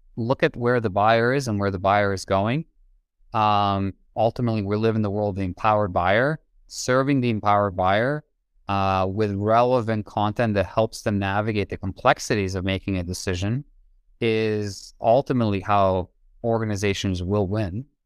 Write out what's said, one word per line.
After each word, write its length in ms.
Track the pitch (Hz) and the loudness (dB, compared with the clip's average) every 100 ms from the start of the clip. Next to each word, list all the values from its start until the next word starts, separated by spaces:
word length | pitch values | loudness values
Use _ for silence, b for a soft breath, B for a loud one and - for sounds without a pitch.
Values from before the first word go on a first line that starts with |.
| _ 120 | _ -6
look 260 | 117 139 | -2 0
at 120 | 160 - | 0 0
where 220 | 120 123 | 0 0
the 120 | 107 | 0
buyer 420 | 101 107 117 120 | 2 4 4 2
is 160 | 143 127 | 0 -2
and 100 | 101 | -2
where 120 | 101 | -2
the 80 | 95 | 0
buyer 340 | 95 104 101 | 2 4 2
is 140 | 95 - | -2 -2
going. 400 | 98 107 147 - _ _ _ _ _ _ | 0 0 -2 -6 _ _ _ _ _ _
Um, 600 | 113 107 104 101 98 98 - _ | 0 2 4 2 0 -2 -6 _
ultimately, 460 | - 113 - 120 110 | -2 0 0 -2 -2
we 160 | 98 107 | -2 0
live 180 | 113 | 2
in 80 | 110 | 0
the 80 | 104 | 0
world 260 | 104 104 95 | -2 -2 -2
of 20 | |
the 60 | |
empowered 500 | 92 - 110 107 101 | -6 -2 0 2 0
buyer. 440 | 90 90 107 139 160 _ _ - | 0 2 2 0 -4 _ _ -18
Serving 460 | - - 127 135 139 | -8 0 0 2 0
the 80 | 120 | 0
empowered 480 | 107 104 101 101 90 | 0 2 2 2 0
buyer, 480 | 92 104 127 147 - _ _ _ - | 2 2 0 -4 -10 _ _ _ -4
uh, 400 | 98 98 95 95 | -2 0 0 0
with 280 | 101 107 | 0 -2
relevant 720 | 98 104 113 123 127 110 107 - | 0 2 4 4 2 0 -4 -4
content 480 | 107 104 104 117 | -2 -2 0 0
that 100 | 101 | 0
helps 380 | 92 110 113 - | 0 0 -2 -2
them 160 | 113 98 | -4 -2
navigate 500 | 98 101 110 107 92 | -2 -2 -2 -2 -4
the 80 | 92 | -6
complexities 800 | 95 - 127 - - 107 95 | -8 -2 0 0 0 -2 -2
of 100 | 95 | -2
making 320 | 95 95 101 95 | -2 -4 -4 -4
a 60 | |
decision 600 | 87 92 98 87 101 127 - _ _ _ _ - | -4 -6 -4 -2 -2 -4 -8 _ _ _ _ -4
is 720 | 117 110 110 107 104 98 - - | 0 0 0 -2 -4 -10 -18 -2
ultimately 600 | 113 127 - 127 110 98 | 2 2 2 0 0 0
how 480 | 107 101 95 92 - _ _ _ | 0 2 2 0 -4 _ _ _
organizations 760 | 117 113 110 98 104 98 101 90 | -2 -2 -2 -2 -2 0 -2 -2
will 240 | 90 104 92 | -2 -2 0
win. 380 | 107 95 104 139 _ | -2 -4 -8 -12 _